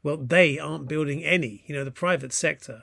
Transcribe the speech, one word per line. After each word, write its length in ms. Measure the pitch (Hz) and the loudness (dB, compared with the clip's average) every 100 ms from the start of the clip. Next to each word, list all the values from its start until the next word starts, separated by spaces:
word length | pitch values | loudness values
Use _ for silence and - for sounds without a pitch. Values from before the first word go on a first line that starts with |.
Well, 140 | 143 151 | -6 -4
they 400 | 123 170 165 143 | 2 6 6 4
aren't 280 | 151 160 131 | -4 -6 -4
building 360 | 156 147 143 | -2 -2 -2
any. 400 | 160 180 123 104 - | 2 2 2 -6 -8
You 80 | 143 | -6
know, 80 | 135 | -6
the 60 | |
private 420 | - 180 170 135 | -2 0 0 -2
sector 480 | - 160 147 - 113 | -2 0 -2 -8 -16